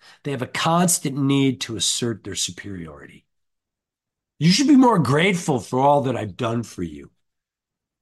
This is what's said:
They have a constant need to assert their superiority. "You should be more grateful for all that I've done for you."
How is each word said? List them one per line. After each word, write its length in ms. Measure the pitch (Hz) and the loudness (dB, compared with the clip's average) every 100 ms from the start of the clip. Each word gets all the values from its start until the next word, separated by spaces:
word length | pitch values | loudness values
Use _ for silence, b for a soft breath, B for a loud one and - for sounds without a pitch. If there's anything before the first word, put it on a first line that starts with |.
| B B | B B
They 80 | 143 | -8
have 100 | 139 | -6
a 60 | 123 | -6
constant 720 | - 160 170 180 - 143 135 | -4 0 2 2 0 -4 -2
need 440 | 135 139 135 127 | 0 2 2 0
to 140 | - 110 | -6 -6
assert 480 | - - 120 101 | -4 -2 -4 -6
their 120 | 101 95 | -8 -8
superiority. 880 | - 90 101 95 82 76 - - _ _ _ _ _ _ _ _ _ _ _ - | -8 -8 -14 -14 -14 -16 -20 -20 _ _ _ _ _ _ _ _ _ _ _ -2
"You 120 | 156 | 2
should 160 | 190 277 | 2 6
be 80 | 269 | 6
more 240 | 254 208 | 6 4
grateful 600 | 123 143 190 175 - 131 | 2 2 2 0 -2 -4
for 200 | - 131 | -2 0
all 220 | 139 143 | 4 4
that 140 | 127 110 | 2 -4
I've 220 | 104 87 | -6 -6
done 260 | 120 120 | -4 -4
for 200 | 113 - | -6 -8
you." 280 | 85 73 69 _ _ _ _ _ _ _ _ _ | -10 -10 -20 _ _ _ _ _ _ _ _ _